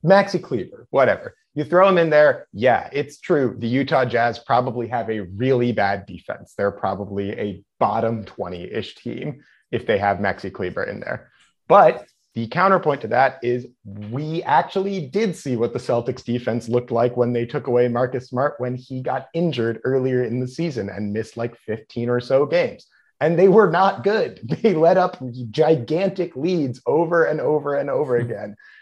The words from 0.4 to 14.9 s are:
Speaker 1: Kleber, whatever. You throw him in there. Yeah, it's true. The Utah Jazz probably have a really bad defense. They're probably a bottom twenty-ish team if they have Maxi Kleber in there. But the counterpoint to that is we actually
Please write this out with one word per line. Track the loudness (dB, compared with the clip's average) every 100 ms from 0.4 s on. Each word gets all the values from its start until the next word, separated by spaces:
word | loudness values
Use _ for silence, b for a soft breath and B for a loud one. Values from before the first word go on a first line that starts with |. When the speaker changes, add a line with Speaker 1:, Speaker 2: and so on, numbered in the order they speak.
Speaker 1:
Kleber, | -4 -6 -6 -14 -2
whatever. | 2 2 2 -6 -18 _ -8
You |
throw | 0 4 6
him | 4
in | 4
there. | 4 4 2 -6
Yeah, | 0 2 2 0
it's | -6 -6 -8
true. | -2 0 0 -2
The | -2
Utah | -2 0 0 2
Jazz | 0 0 -2
probably | -2 0 0 -4 -6
have | -4 -4
a | -6
really | -6 -2 2 2 2
bad | 0 0 -2 -8
defense. | -14 -12 -12 -12 -4
They're | -2
probably | -2 -4 -6 -6 -6 -6
a | -4 -6 -8 _ -2
bottom | 0 0 -2 -4 -8
twenty-ish | -10 -10 -10 -8 -8 -10 -12
team | -12 -8 -10 -10 b b b
if | -4 0
they | 2
have | 2 0
Maxi | -2 -4 -8
Kleber | -8 -6 -6
in | -8 -8
there. | -10 -10 -14 b b b 4
But | 8 8 4 -8 _ _
the | -8 -4
counterpoint | 2 4 4 2 -2
to | 0
that | 2 2 0
is | -4 -4 -6 _ -18
we | -14 -8 -8 -6 -6
actually | 0 0 0 -2 -4